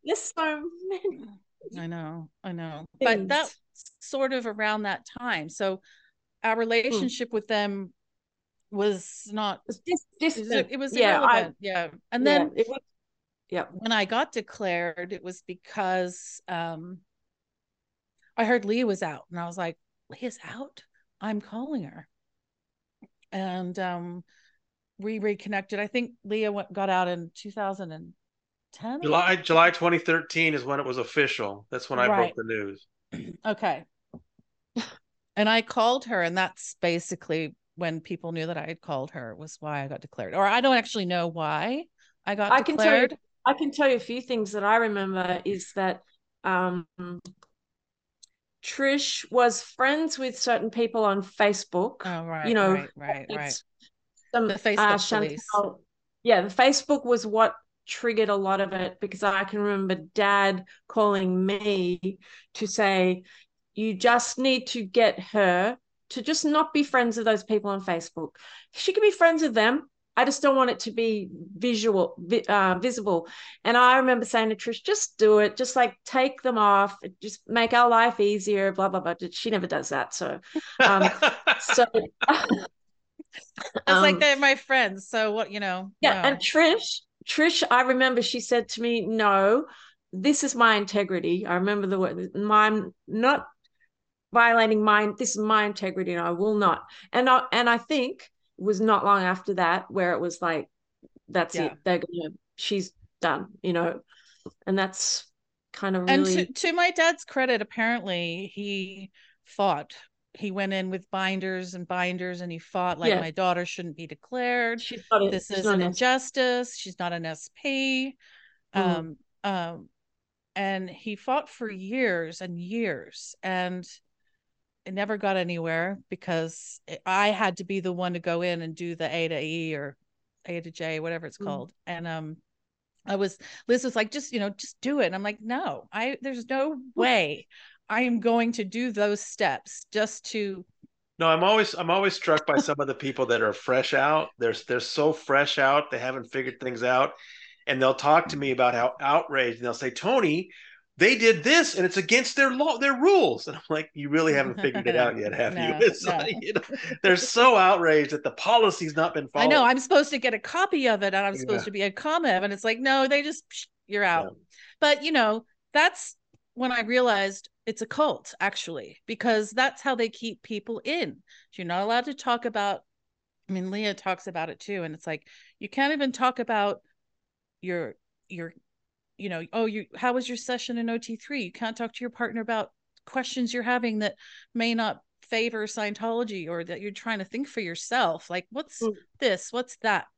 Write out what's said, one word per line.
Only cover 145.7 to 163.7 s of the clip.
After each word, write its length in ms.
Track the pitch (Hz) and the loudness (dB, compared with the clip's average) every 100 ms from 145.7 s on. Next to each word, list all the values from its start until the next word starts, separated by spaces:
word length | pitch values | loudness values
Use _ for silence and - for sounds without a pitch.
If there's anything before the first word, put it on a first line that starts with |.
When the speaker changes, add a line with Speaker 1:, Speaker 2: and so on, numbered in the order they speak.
| 143 147 | 2 0
Speaker 3:
they 80 | 120 | -6
haven't 320 | 127 131 113 | -6 -8 -8
figured 300 | 139 127 123 | -6 -6 -6
things 240 | 127 117 | -8 -4
out. 280 | 123 127 139 - - - - _ - | 0 2 2 -2 -20 -20 -20 _ -6
And 160 | 131 | 2
they'll 100 | 131 | 2
talk 360 | 135 143 156 165 | 4 4 4 4
to 80 | 151 | -6
me 160 | 139 | -4
about 220 | 127 123 | 2 2
how 200 | 120 123 - | 2 -2 0
outraged, 560 | 143 156 - 139 123 113 | 2 2 2 0 0 -2
and 80 | |
they'll 100 | 120 | -6
say, 160 | 117 131 | -4 -6
"Tony, 600 | - 185 262 185 156 185 - - - _ - | -4 0 2 2 0 -4 -16 -20 -20 _ 4
they 220 | 196 247 | 4 6
did 240 | 226 180 | 4 4
this 340 | 190 330 - 190 | 4 4 4 0
and 80 | |
it's 120 | 180 196 | 0 0
against 400 | 160 240 254 - | 2 2 2 2
their 160 | 269 | 2
law, 260 | 254 302 247 | 2 0 2
their 160 | 277 | 0
rules." 540 | 254 330 392 190 107 - | 2 4 6 4 0 -8
And 80 | 147 | -14
I'm 60 | - | -6
like, 220 | 156 160 | -4 -4
"You 160 | 147 143 | -10 -2
really 220 | 151 160 | 2 4
haven't 280 | 143 135 123 | 2 0 -2
figured 260 | 143 127 - | -2 0 0
it 80 | |
Speaker 2:
<laughs> 0 | |
No, 60 | 123 | 2
Speaker 3:
out 180 | 120 113 | 2 0
yet, 160 | 104 | -6
have 200 | 98 117 | -2 -2
Speaker 2:
no, 80 | 180 | 0
Speaker 3:
you?" 120 | 160 156 | -4 4
<laughs> 40 | |
It's 260 | 156 - - | 2 4 -2
Speaker 2:
no. 120 | 165 | -2
Speaker 3:
like, 180 | 147 120 | -2 -6
you 120 | - | -4
know, 100 | 214 - 170 - 170 | -6 -6 -12 -10 0
they're 140 | 190 180 | 2 2
so 400 | - 226 254 220 | 2 4 6 8
outraged 560 | 185 190 170 156 143 | 6 6 6 4 4
that 100 | 147 | -2
the 80 | - | -6
policy's 640 | - 190 233 214 - 165 | -4 2 4 4 2 -4
not 180 | 151 160 | 0 0
been 160 | 160 139 | -2 -4
Speaker 2:
I 120 | 147 247 | 2 4
know, 120 | 294 | 6
Speaker 3:
followed. 40 | |
Speaker 2:
I'm 140 | 247 262 | 6 4
supposed 300 | 262 285 294 | 4 4 4
to 80 | 277 | 0
get 160 | 254 | -2
a 40 | 220 | -2
copy 500 | - 339 392 330 254 | -4 -2 0 2 2
of 140 | 208 | 2
it 120 | 196 | 2
and 120 | 190 196 | 0 0
I'm 80 | |
Speaker 3:
Yeah. 60 | 196 | -2
Speaker 2:
supposed 240 | 247 202 | -2 -2
to 60 | 208 | -2
be 100 | 196 | -2
a 80 | 196 | -4
comment, 540 | 196 302 330 302 185 | -2 -2 0 2 2
and 80 | 202 | 0
it's 120 | 202 | -2
like, 140 | 226 226 | -4 -2
"No, 300 | 269 269 269 | 2 2 2
they 140 | 285 | 2
just, 260 | 294 - _ | 0 -8 _
psh, 160 | - - | -16 -16